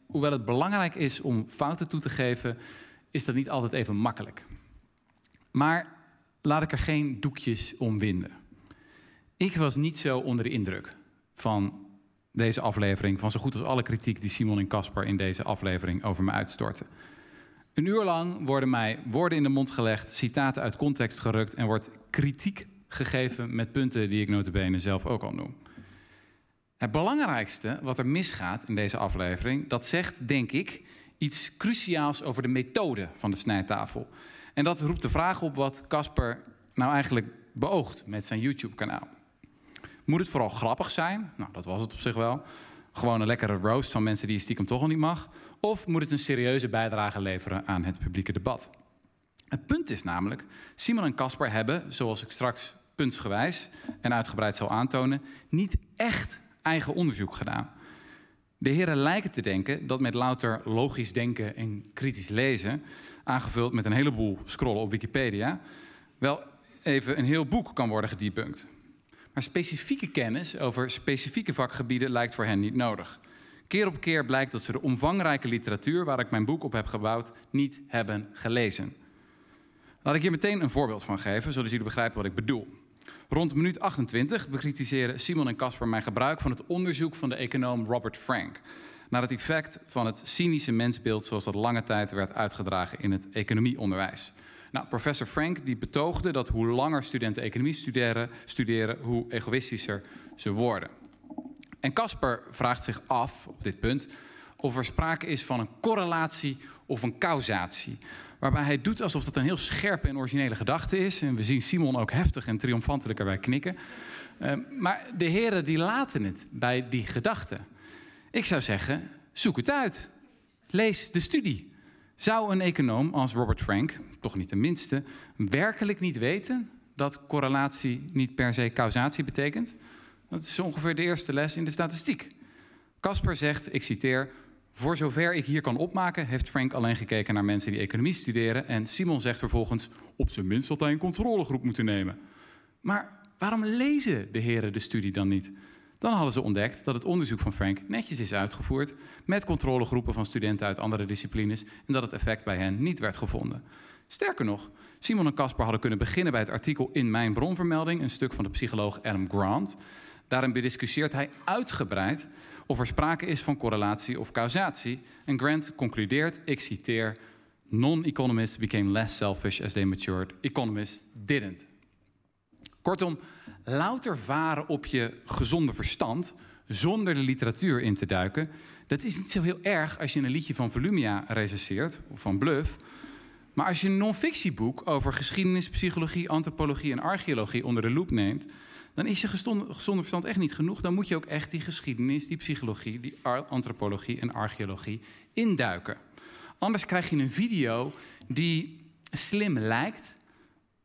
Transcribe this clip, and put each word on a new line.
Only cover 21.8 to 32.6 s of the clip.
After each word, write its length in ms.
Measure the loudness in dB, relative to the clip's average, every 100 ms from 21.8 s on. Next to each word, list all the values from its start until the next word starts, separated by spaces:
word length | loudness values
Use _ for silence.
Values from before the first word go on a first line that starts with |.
| -2 -16 -6
kritiek 580 | 0 0 0 -4 -4 -10 -18 -10
gegeven 680 | -6 0 2 2 0 -4 -2
met 160 | 0
punten 380 | 2 2 2 2
die 120 | 2
ik 80 | 4
nota 220 | 2 2
bene 280 | 2 2 2
zelf 260 | 2 0 0
ook 180 | -2
al 80 | -2
noem. 240 | -6 -8 -12 -20 -20 -20 -20 -20 -20 _ _ _ _ _ -6
Het 140 | -2
belangrijkste 880 | 2 2 2 2 0 -2 -4 -4 -4
wat 160 | -4 -2
er 80 | 0
misgaat 580 | 2 0 -2 -4 -4 -4
in 80 | -2
deze 220 | 0 0
aflevering, 680 | 0 0 0 0 0 0 0
dat 180 | -2 0
zegt, 420 | 0 0 -4 0
denk 240 | 2 2
ik, 300 | 0 -4 -8 -16 -20 -18 -4
iets 400 | -2 -2 -4 -2
cruciaals 680 | 0 0 2 2 2 0
over 180 | -2 -2
de 60 | 2
methode 600 | 2